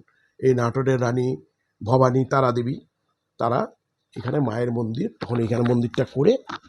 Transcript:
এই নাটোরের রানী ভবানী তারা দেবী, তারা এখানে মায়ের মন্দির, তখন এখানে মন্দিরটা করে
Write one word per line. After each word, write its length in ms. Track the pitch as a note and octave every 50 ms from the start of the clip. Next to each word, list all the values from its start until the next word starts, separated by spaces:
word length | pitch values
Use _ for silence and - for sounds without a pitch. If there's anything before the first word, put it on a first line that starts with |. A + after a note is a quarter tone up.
| - _ _ _ _ _ _ -
এই 160 | - C3 B2+
নাটোরের 460 | B2 A#2+ A#2 A2+ C3 C3 C3 C3 B2
রানী 360 | B2 A#2 A#2+ B2+ B2 B2+ C3 - - _ _ _ _ _ _ _ G#2+
ভবানী 400 | G2+ B2 B2+ C3+ B2+ B2 C3 C3
তারা 280 | C3 D3 C#3 C3 B2 A#2+
দেবী, 280 | A#2+ A#2 B2 C#3 - - _ _ _ _ _ _ _ _ _ _ _
তারা 280 | A#2 A#2 A#2+ C3 G#3+ - - _ _ _ _ _ _ _ _
এখানে 240 | A#2+ G#2+ B2 C3 D3
মায়ের 320 | C#3 A#2 G#2+ A#2 B2 B2 A#2
মন্দির, 440 | A#2 A#2 A2 A2+ B2+ F#3+ A3+ - _
তখন 200 | - - A#2+ A#2+
এখানে 340 | A#2 G#2 A#2+ A#2+ A#2+ A#2+ B2
মন্দিরটা 300 | A#2+ A#2+ A2+ - - B2+
করে 320 | - - B2+ C#3+ F#3+ B3+ - - - - - -